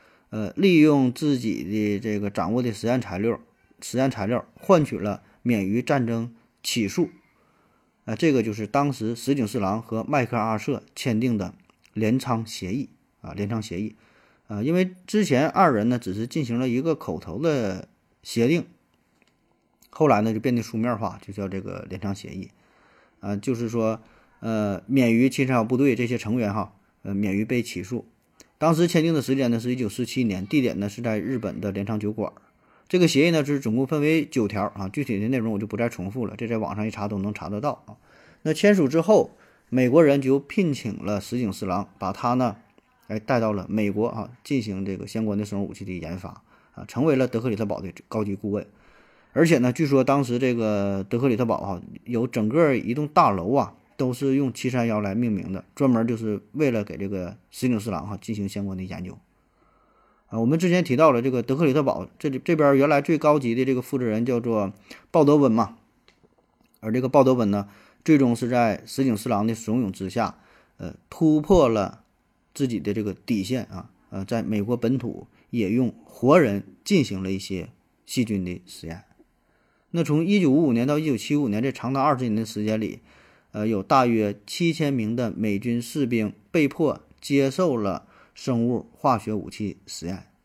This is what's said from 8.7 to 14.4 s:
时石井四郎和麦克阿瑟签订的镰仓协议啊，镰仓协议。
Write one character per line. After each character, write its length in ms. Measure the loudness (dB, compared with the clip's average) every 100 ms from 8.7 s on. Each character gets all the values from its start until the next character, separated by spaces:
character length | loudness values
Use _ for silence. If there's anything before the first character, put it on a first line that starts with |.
| 0 0
时 240 | -2 -6 -4
石 180 | -2
井 140 | -2 -2
四 100 | -2
郎 220 | -2 -4
和 240 | -4 -6
麦 220 | -2 -2 0
克 100 | -2
阿 220 | -2 -2
瑟 240 | -4 -6 -8
签 240 | -8 -4 -2
订 200 | 0 -2
的 160 | -4 -10 _ _ _
镰 240 | -2 0 0
仓 280 | 0 -4 -6
协 280 | -10 -6
议 160 | -6 -8 _ _ _
啊， 100 | -12
镰 160 | -8 -4
仓 140 | -4
协 180 | -6 -8
议。 160 | -8 -10 _ _ _ _